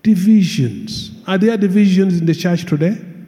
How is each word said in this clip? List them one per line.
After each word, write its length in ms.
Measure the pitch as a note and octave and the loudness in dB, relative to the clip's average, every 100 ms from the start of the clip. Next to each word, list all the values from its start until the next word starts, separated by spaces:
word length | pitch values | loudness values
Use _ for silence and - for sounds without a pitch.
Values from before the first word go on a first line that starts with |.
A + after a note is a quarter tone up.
divisions. 1080 | G#3+ F#3+ G3 A3 E3+ - B2 G#2 - - - - - | 2 2 4 4 4 0 -2 -4 -12 -12 -12 -14 -4
Are 100 | F#3 | 0
there 200 | G#3+ A3+ | 0 0
divisions 600 | G3 G3 G3+ F#3 G3 F3 | 0 2 2 2 2 0
in 60 | |
the 80 | E3 | 0
church 320 | D#3+ F3+ E3+ | 0 -2 -2
today? 320 | - D3 E3+ A3+ - - | -2 -2 -2 -4 -10 -18